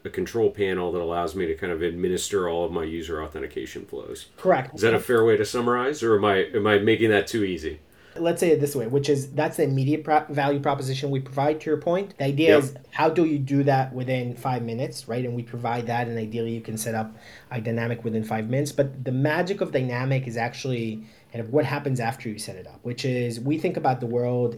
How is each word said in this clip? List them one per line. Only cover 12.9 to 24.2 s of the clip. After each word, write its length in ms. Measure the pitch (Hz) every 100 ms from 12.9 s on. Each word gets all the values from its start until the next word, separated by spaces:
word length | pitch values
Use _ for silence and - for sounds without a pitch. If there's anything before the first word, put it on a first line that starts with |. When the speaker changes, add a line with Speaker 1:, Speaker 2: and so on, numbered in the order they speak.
Speaker 2:
how 180 | - 156
do 160 | 160 160
you 140 | 147
do 240 | 135 139
that 280 | 139 131 127
within 440 | 127 127 127 120 123
five 260 | 135 127
minutes, 460 | 117 117 147 - -
right? 180 | 117 123
And 80 |
we 80 | 123
provide 460 | 117 120 120 120 113
that, 200 | 120 117
and 80 | 117
ideally 320 | 110 117 117
you 100 | 117
can 160 | 113 110
set 160 | 117
up 240 | 110 110 - - - -
a 100 | 123
Dynamic 440 | 110 117 117 117
within 200 | 120 110
five 280 | 110 110 110
minutes. 200 | 127 147
But 320 | - 139 135
the 80 | 127
magic 500 | 127 143 156 180 196
of 100 | 180
Dynamic 560 | 143 127 120 131 135 131
is 100 | 117
actually 640 | 117 - 135 123 113 110 - - _
kind 120 | 117
of 80 | 110
what 140 | 139 135
happens 340 | 143 143 123
after 300 | 113 117 117
you 80 | 104
set 180 | - 92
it 120 | 90
up, 100 | -
which 200 | 123 120
is 360 | 135 123 120 117
we 180 | 127 160
think 200 | 185 175
about 220 | 147 123
the 60 | 120
world 480 | 120